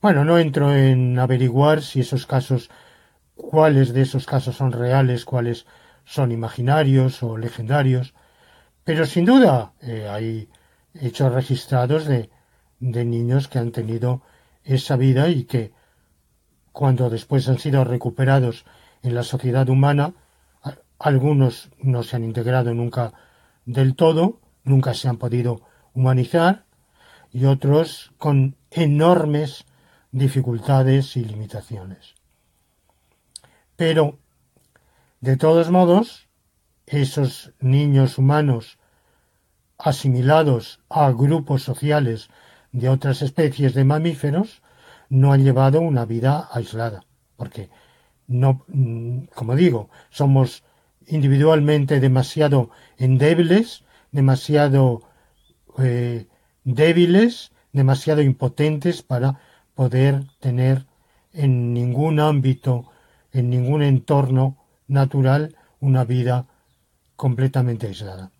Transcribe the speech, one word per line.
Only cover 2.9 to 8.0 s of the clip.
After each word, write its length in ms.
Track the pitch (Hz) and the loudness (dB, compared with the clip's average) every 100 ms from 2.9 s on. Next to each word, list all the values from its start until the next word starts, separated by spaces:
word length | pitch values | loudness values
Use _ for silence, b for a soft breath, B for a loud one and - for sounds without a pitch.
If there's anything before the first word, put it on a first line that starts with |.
| b b b _ | b b b _
cuáles 580 | - - 156 156 135 131 | -20 -4 2 4 4 2
de 100 | 123 | 2
esos 240 | 131 135 - | -2 -2 -2
casos 300 | 135 131 127 | -4 -4 -4
son 160 | 131 | -4
reales, 520 | 120 123 131 131 120 | -2 0 2 2 -2
cuáles 420 | - 127 120 117 b b b b | -4 -4 -4 -6 b b b b
son 280 | _ - 127 | _ -4 -4
imaginarios 880 | 117 113 - 123 151 143 135 131 - | -4 -8 -6 0 2 2 2 2 -2
o 140 | 120 110 | -8 -8
legendarios, 760 | 117 - 110 147 135 127 | -10 -10 -4 0 0 -2